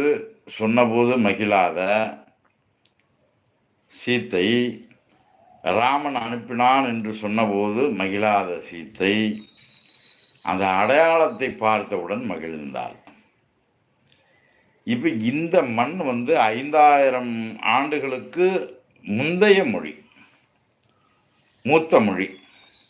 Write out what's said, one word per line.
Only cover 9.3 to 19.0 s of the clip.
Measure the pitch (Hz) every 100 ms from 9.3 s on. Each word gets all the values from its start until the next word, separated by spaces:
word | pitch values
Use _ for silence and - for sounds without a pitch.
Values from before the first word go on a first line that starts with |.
| 107 - - _ - - - - - - _
அந்த | - 90 95
அடையாளத்தை | 92 107 143 165 165 156 113 131
பார்த்தவுடன் | 107 110 107 101 98 87 107 120
மகிழ்ந்தாள். | 82 80 78 71 64 60 - - - _ _ _ _ _ _ _ _ _ _ _ _ _ _ _ _ -
இப்ப | 123 165
இந்த | 117 113 147 165 180
மண் | 131 113 131 185
வந்து | 143 120 123 160
ஐந்தாயிரம் | 110 113 143 151 147 143 139 127 120 113 113 113
ஆண்டுகளுக்கு | 107 120 147 147 135 117 104 165 185 185 - - _ _